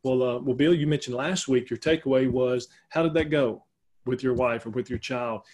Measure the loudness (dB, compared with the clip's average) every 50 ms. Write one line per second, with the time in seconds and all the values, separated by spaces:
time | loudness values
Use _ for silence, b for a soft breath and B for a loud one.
0 | -2 0 2 2 2 0 0 -2 -2 -2 2 4 4 4 4 4 2 0 0 -2
1 | -2 -4 -6 -4 -2 -2 -2 -2 0 2 2 2 0 -2 -6 -2 0 0 0 0
2 | 2 2 2 2 2 2 2 0 0 0 0 -2 -4 -8 b b b b -2 0
3 | 0 2 2 0 0 2 2 2 2 2 -2 -4 _ _ _ _ _ _ _ _
4 | -6 -4 -4 -2 0 0 0 2 0 0 0 -2 -6 -6 -6 -6 -6 -6 -6 -8
5 | -6 -6 -6 -6 -4 -6 -6 -8 -10 b